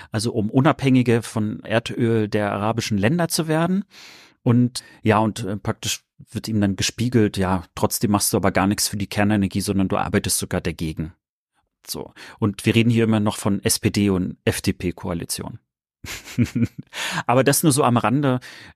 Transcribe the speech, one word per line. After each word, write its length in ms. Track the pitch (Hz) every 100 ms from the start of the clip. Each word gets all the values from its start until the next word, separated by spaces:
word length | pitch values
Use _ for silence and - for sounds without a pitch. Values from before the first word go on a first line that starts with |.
| -
also 200 | 110 113
um 180 | 113 104
unabhängiger 720 | 135 151 - 135 131 120 117
von 380 | - 113 107 -
Erdöl 640 | - 110 - - 117 113 104
der 240 | 107 104
arabischen 480 | 101 107 113 - 101
Länder 280 | 104 175 165
zu 200 | - 160
werden. 380 | 156 170 190 - - - - - _
Und 400 | 127 120 123 - - -
ja, 160 | 107 104
und, 260 | 110 98
äh, 140 | 98 101
praktisch 480 | - - 107 - _ _ -
wird 180 | 107 113
ihm 100 | 110
dann 160 | 101 92
gespiegelt, 600 | - - 120 123 104 98
ja, 260 | 92 92 - -
trotzdem 360 | 104 - 127
machst 220 | 101 -
du 40 | 107
aber 140 | 95
gar 160 | 90 95
nichts 220 | 101 -
für 80 | 104
die 100 | 98
Kernenergie, 540 | - 101 107 95 101
sondern 260 | 95 98 95
du 80 | 98
arbeitest 420 | - 101 95 -
sogar 220 | 95 90
dagegen. 540 | - 80 80 78 80 - _ _ _ _ _ _ -
So. 260 | - - - - -
Und 260 | 110 98 113
wir 100 | 110
reden 140 | 113
hier 160 | 117 113
immer 160 | 110
noch 160 | 104 -
von 260 | 110 98
S 160 | - -
P 100 | 107
D 200 | 104 101
und 280 | 92 92 -
F-D-P-Koalition. 1160 | - - - - 90 - 95 85 - - 90 - _ _ _ _
<laughs> 680 | - - - - 113 123 120 - - - - - -
Aber 160 | 127
das 180 | 117 -
nur 120 | 165
so 100 | 135
am 140 | 127 120
Rande. 420 | 104 135 143 123 - - -